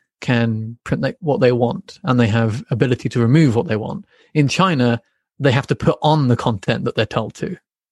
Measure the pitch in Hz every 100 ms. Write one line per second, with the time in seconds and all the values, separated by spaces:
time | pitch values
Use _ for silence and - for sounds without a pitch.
0 | _ - - 120 117 110 110 117 - -
1 | - - 160 127 123 123 120 - - -
2 | - 123 113 113 113 110 - 113 127 117
3 | 120 127 117 147 151 110 - 107 110 -
4 | - _ _ 151 143 - 185 151 123 117
5 | _ _ _ - 139 127 - 107 127 -
6 | 151 156 131 120 - 107 - 117 - -
7 | 110 123 110 - - 185 _ _ _